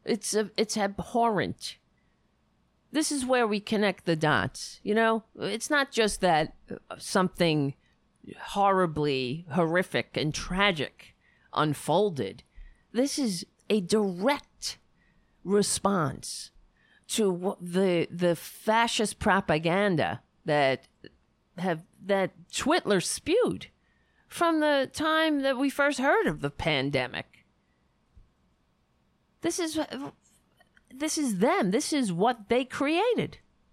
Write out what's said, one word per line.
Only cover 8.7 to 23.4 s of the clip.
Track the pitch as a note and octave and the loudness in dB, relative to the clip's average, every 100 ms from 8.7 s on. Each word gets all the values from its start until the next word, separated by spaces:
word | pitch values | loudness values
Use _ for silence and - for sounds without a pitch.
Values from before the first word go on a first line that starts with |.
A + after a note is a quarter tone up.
| F#3+ F3+ D3+ D3 C3+ B2+ D#3+ F3 | 4 2 0 0 0 -2 -6 -4
horrific | D3+ E3 F3 F3+ C3 - - | 0 2 2 0 -2 -2 -4
and | D3+ | -4
tragic | - - F3+ G3+ D#3+ B2+ - - _ _ _ _ | -4 -6 0 0 0 -6 -10 -20 _ _ _ _
unfolded. | - D#3 C#3 - E3 G#3 C#3+ G2 F#2 _ - - _ _ | -2 0 -2 0 0 0 -2 -6 -8 _ -20 -20 _ _
This | G#3+ C#4 - | -2 -2 0
is | B3 F3 - _ _ | -2 -4 -10 _ _
a | G#3+ | -2
direct | F3 G#3+ G3+ F3 A3 C#4+ - _ - - _ _ _ _ _ _ | 2 0 0 0 0 -2 -6 _ -12 -12 _ _ _ _ _ _
response | E3+ G3+ G3+ - G3 G3 C#3+ - - - - - _ _ _ _ - | 0 2 2 0 0 0 -2 -4 -12 -14 -16 -20 _ _ _ _ -6
to | - G3+ | 0 2
wh-, | F3 F#3 - | 2 -4 -4
the, | F3 F3+ G3 F3 - | -2 2 2 2 0
the | F3 F3 E3 | 0 0 0
fascist | - - - A3+ A#3 - G#3+ - | -6 -6 0 2 2 0 -2 0
propaganda | G#3 F#3 - D#3 E3 F#3 G#3 E3 F2+ G2+ - _ | 2 2 2 0 2 2 2 2 0 -4 -12 _
that | - D3 C3+ B2+ - _ - _ _ _ _ - | 0 2 2 0 -6 _ -20 _ _ _ _ -6
have, | F#3 D#3+ - _ G3 | -4 -4 -8 _ -2
that | G3 F#3 - - | 0 0 -6 -12
Twitler | - - F4 - G3 | -4 0 2 2 0
spewed | - - - G#4 | 0 -6 0 2